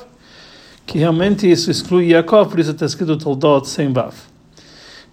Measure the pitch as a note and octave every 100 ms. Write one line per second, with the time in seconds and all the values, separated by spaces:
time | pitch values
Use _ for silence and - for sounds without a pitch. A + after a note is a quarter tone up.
0 | - _ _ - - - - - - D#3+
1 | D#3+ D#3+ G3 G3+ G3 E3 G3+ - - F3+
2 | E3+ E3 E3 G#3+ F#3 E3+ D3+ D3+ D3+ -
3 | E3 D#3 D#3 C3+ D#3 C#3+ C3+ - C#3+ B2+
4 | - - - _ _ _ - - - -
5 | -